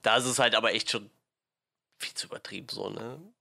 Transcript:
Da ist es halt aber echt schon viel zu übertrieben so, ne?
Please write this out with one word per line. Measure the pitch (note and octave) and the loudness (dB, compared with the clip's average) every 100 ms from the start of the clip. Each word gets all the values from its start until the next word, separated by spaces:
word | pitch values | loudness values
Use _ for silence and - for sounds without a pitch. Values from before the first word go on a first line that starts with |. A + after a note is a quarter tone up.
Da | - A#2 | 6 4
ist | B2+ | 2
es | B2 | 2
halt | B2 | 4
aber | A2 A2+ | 4 2
echt | A2 - | 0 -2
schon | A#2 G2+ _ _ _ _ _ _ _ _ _ | -4 -6 _ _ _ _ _ _ _ _ _
viel | - | -14
zu | - - | -10 -12
übertrieben | A#2 - G2 - | -12 -12 -12 -12
so, | - G2 | -8 -8
ne? | G#2 A2+ C3+ F#3+ A#3+ | -8 -10 -12 -18 _